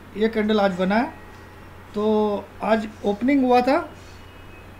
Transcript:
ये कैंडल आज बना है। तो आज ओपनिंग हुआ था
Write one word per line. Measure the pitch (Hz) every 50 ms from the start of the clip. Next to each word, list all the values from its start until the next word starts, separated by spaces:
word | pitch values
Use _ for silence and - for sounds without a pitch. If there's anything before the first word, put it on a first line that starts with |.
| - - -
ये | 196 214 220
कैंडल | 226 220 208 214 214 208
आज | 196 196 180 175
बना | 185 185 202
है। | 226 269 - - - - - - - - - - - - - - - - - -
तो | 208 214 220 214 214 214 208 202 196 - - - - -
आज | 202 226 220 214 214 - - -
ओपनिंग | 202 202 202 240 262 294 277 254
हुआ | 247 247 247
था | 247 262 285 349 330 - - - - - - - - - - - - - - - - - -